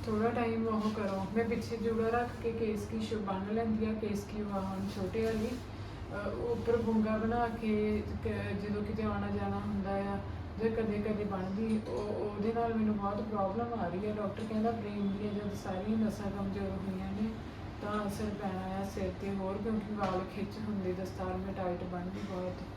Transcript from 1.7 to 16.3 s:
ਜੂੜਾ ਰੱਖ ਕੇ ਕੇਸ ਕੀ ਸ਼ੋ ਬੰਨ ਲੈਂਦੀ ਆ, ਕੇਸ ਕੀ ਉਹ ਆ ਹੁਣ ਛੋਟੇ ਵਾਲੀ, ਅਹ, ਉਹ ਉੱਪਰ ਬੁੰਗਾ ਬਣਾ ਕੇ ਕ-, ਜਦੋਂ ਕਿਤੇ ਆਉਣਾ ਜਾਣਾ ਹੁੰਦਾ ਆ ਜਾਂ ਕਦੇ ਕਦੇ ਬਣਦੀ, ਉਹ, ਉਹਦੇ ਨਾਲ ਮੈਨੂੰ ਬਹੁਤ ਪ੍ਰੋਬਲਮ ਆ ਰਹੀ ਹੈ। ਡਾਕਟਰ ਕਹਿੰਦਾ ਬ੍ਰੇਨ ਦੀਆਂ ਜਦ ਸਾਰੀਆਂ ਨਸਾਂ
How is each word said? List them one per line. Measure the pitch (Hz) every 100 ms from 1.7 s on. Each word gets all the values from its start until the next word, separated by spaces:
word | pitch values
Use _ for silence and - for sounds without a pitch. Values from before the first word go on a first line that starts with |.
| 226
ਜੂੜਾ | 226 220 226
ਰੱਖ | 240 240 -
ਕੇ | 233
ਕੇਸ | 220 220 202 202
ਕੀ | 220
ਸ਼ੋ | 220 214
ਬੰਨ | 202 190 196 220
ਲੈਂਦੀ | 233 214 220
ਆ, |
ਕੇਸ | 214 208 202
ਕੀ | - 208
ਉਹ | 208 196
ਆ |
ਹੁਣ | 190 190 202 208
ਛੋਟੇ | 185 220 220
ਵਾਲੀ, | 220 233
ਅਹ, | 254 - - - - - 202 202
ਉਹ | 196 233
ਉੱਪਰ | 220 208 233
ਬੁੰਗਾ | 214 220 214 220
ਬਣਾ | 220 240 233
ਕੇ | 214 220 214 214 214 - - 220
ਕ-, | 208 202 196 208
ਜਦੋਂ | 208
ਕਿਤੇ | 208 214
ਆਉਣਾ | 214 202 202
ਜਾਣਾ | 202 202 202
ਹੁੰਦਾ | 208 208 190
ਆ | 196 202 202 - - - -
ਜਾਂ | 226
ਕਦੇ | 190 208 208
ਕਦੇ | 214 208
ਬਣਦੀ, | 202 190 190 196 220 220 -
ਉਹ, | 175 208 208 208
ਉਹਦੇ | 202 214
ਨਾਲ | 233 233
ਮੈਨੂੰ | 226 214 202
ਬਹੁਤ | 196 208
ਪ੍ਰੋਬਲਮ | 214 208 190 214 233 226
ਆ | 175
ਰਹੀ | 180 214
ਹੈ। |
ਡਾਕਟਰ | 208 196 - 214
ਕਹਿੰਦਾ | 220 226
ਬ੍ਰੇਨ | 220 208 208 196 190
ਦੀਆਂ | 208
ਜਦ | 202 202 185
ਸਾਰੀਆਂ | 196 185 208 220
ਨਸਾਂ | 208 190 196